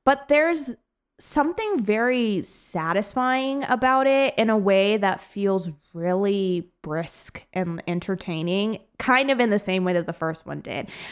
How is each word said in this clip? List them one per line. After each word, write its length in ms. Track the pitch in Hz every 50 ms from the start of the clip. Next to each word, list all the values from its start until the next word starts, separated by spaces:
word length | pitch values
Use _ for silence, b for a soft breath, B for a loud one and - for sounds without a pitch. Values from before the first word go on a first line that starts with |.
| _
But 220 | 262 277 277 277 -
there's 440 | 285 294 311 330 339 311 285 254 226 - _ _ _ _ _ _ _ _
something 600 | - - - 294 285 320 349 - 440 427 403 285
very 600 | 208 196 208 220 233 247 254 254 233 220 202 180 -
satisfying 1200 | - - - - - - 175 160 165 170 196 208 - - 262 254 254 254 262 262 269 269 277 277
about 400 | - 254 233 254 254 262 262 269 269
it 260 | 269 269 277 262 - -
in 120 | 226 220
a 80 | 220 220
way 400 | 190 202 196 190 196 202 214 214
that 240 | 202 196 185 -
feels 480 | - - - 202 196 196 190 190 170 175 151 - _ _ _
really 760 | 170 165 180 180 190 202 202 202 196 190 185 180 175 175 - _ _
brisk 640 | - 156 151 160 170 160 - - - - - - - _ -
and 280 | 185 185 170 165 165 - -
entertaining, 920 | 175 175 - - 190 185 - - 170 160 160 175 180 196 202 220 226 - - _ _ _
kind 320 | - - 247 254 277 269
of 80 | 269 240
in 100 | 247 233
the 100 | 202 208
same 260 | 208 - 185 185 180
way 80 | 180 180
that 140 | 175 165 -
the 60 | 165
first 320 | - 165 160 160 - -
one 140 | - 147 147
did. 280 | - - - 135 - B B B B B